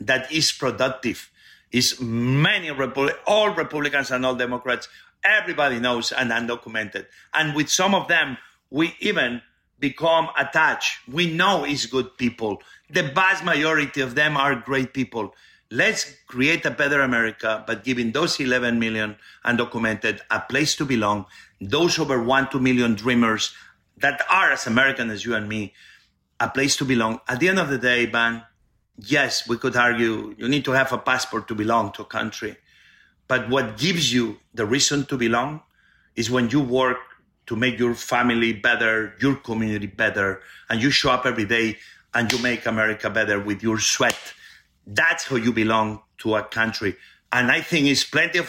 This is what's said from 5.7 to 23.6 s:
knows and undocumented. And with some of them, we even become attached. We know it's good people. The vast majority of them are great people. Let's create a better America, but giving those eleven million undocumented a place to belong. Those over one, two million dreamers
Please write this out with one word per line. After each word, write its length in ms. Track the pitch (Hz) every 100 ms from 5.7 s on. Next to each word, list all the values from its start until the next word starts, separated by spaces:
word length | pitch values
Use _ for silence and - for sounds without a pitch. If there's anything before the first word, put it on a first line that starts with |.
| 120
knows 320 | 123 120 113
and 180 | - 123
undocumented. 760 | 117 120 120 127 113 104 98 - - -
And 200 | 151 156
with 140 | 147 147
some 260 | - 190
of 120 | 190 -
them, 300 | 170 147 123 - _ _
we 240 | 135 170 -
even 420 | 202 175 123 120 - _ _ _
become 480 | 143 - 165 165 156 135
attached. 680 | 135 160 156 - - - -
We 240 | 147 170
know 320 | 160 190 180
it's 220 | 143 143 117
good 300 | 131 123 -
people. 460 | 120 - 110 98 - - _
The 120 | 180
vast 420 | 151 143 190 190
majority 560 | 175 151 156 156 143 143
of 140 | 131
them 220 | 127 151 147
are 180 | 139
great 400 | 123 131 139 127
people. 400 | 135 123 117 98 - - _ _
Let's 440 | 117 202 - - - -
create 360 | 123 139 165
a 60 | 151
better 300 | 123 143 143
America, 640 | 131 117 113 - 110 107 107
but 160 | 107
giving 300 | 127 123 113
those 260 | 131 139 -
eleven 400 | 131 127 123 117
million 380 | 113 110 107 104 - -
undocumented 760 | 117 120 120 120 113 107 113 101 -
a 80 | 110
place 380 | - 127 151 -
to 80 |
belong. 420 | 143 120 104 104 98 - - _
Those 380 | 98 147 175 156
over 240 | 151 127
one, 260 | 117 135 131
two 120 | 135
million 340 | 127 123 120
dreamers 580 | 104 120 120 113 107 - -